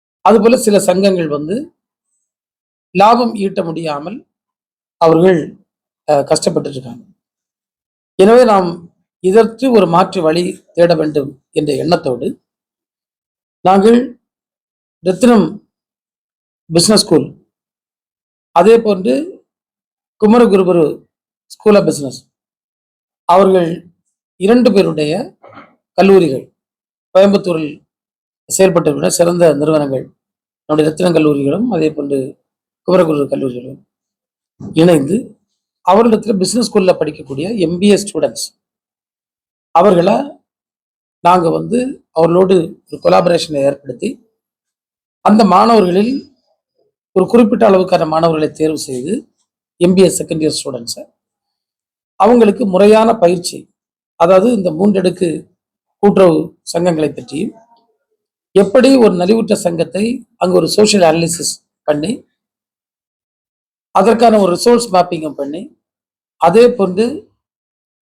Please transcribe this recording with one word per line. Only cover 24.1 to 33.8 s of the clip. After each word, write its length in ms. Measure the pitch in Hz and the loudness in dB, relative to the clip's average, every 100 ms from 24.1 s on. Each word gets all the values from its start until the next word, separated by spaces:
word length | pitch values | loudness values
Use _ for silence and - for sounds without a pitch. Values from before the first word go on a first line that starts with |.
| _ _ - | _ _ -6
இரண்டு 360 | 190 247 233 | 0 2 2
பேருடைய 380 | 196 165 156 151 175 302 _ - - - _ _ - | 2 0 -2 -4 -6 -8 _ -20 -20 -20 _ _ 0
கல்லூரிகள், 480 | 196 196 160 131 - _ _ _ _ _ _ | 4 4 4 -2 -10 _ _ _ _ _ _
கோயம்புத்தூரில் 600 | 185 202 196 190 160 151 - _ _ _ _ _ _ - | 2 2 2 -2 -6 -8 -12 _ _ _ _ _ _ -8
செயல்பட்டு 640 | - 190 170 156 139 175 | 0 2 2 -2 -2 -2
சிறந்த 420 | - 170 175 170 | 0 0 2 2
நிறுவனங்கள், 520 | 143 151 156 143 131 - _ _ _ _ _ - | 2 0 -2 -2 -6 -10 _ _ _ _ _ -4
நம்முடைய 200 | 156 156 | 0 0
ரத்தினம் 260 | 156 180 160 | 0 0 2
கல்லூரிகளும் 540 | 151 143 139 175 247 | 0 0 -2 -2 -2
அதே 180 | 180 156 | -2 -4
போன்று 260 | 147 143 139 127 - _ _ _ _ - | -4 -6 -6 -6 -12 _ _ _ _ -2
குமரகுரு 400 | 180 165 147 139 | 0 0 -2 -4
கல்லூரிகளும் 580 | 139 135 120 127 - | -6 -8 -10 -16 -20